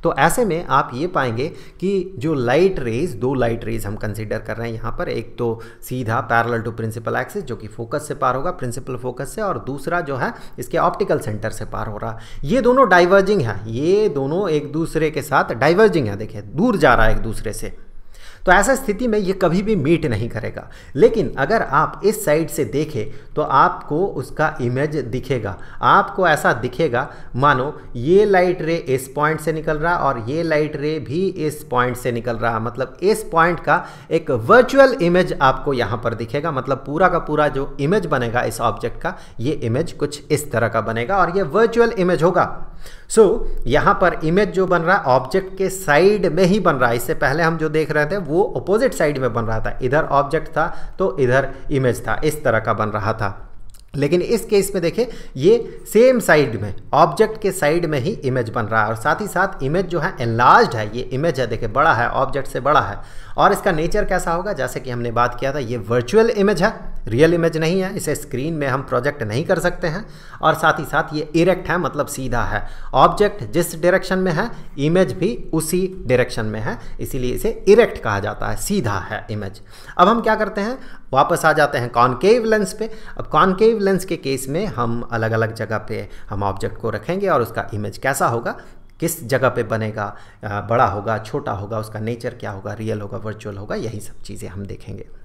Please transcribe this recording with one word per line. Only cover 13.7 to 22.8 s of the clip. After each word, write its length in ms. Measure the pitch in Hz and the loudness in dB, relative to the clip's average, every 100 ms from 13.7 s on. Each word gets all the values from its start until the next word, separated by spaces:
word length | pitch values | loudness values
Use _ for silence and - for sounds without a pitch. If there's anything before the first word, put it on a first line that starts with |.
| 113 156 202 214 | -2 2 4 2
दोनों 380 | 143 135 170 202 | 0 -2 -2 0
एक 220 | 151 147 | 0 0
दूसरे 380 | 151 160 160 156 | -4 -2 0 -2
के 120 | 143 | -2
साथ 300 | 113 139 185 123 | 0 0 2 2
डाइवर्जिंग 500 | 139 175 220 170 110 | 2 6 4 4 -2
है, 100 | 101 | -4
देखिए 260 | 107 107 | -8 -10
दूर 340 | 101 139 247 196 | -8 0 2 4
जा 180 | 143 | 6
रहा 120 | 113 113 | 8 6
है 60 | |
एक 100 | 107 | 6
दूसरे 300 | 113 107 110 | 2 -4 -6
से। 240 | 101 113 - - - - - - - - | -6 -8 -10 -14 -14 -14 -14 -16 -2 4
तो 60 | |
ऐसा 220 | 180 208 | 4 6
स्थिति 340 | 262 - 196 247 | 2 0 -2 0
में 100 | 214 | 0
ये 140 | 185 | 0
कभी 280 | 190 180 175 | 2 2 2
भी 140 | 208 208 | 2 0
मीट 300 | 135 165 156 | 2 2 2
नहीं 220 | 104 117 | -2 -2
करेगा। 400 | 113 104 - - - - 131 | -6 -8 -10 -14 -18 -10 4
लेकिन 360 | 240 226 139 - | 4 4 -2 -2
अगर 240 | 147 220 | 0 0
आप 380 | - 139 147 - | 2 2 2 0
इस 200 | 196 208 | 0 0
साइड 240 | - 151 156 | 0 0 0
से 140 | - 117 | -2 -2
देखें 680 | 135 | -2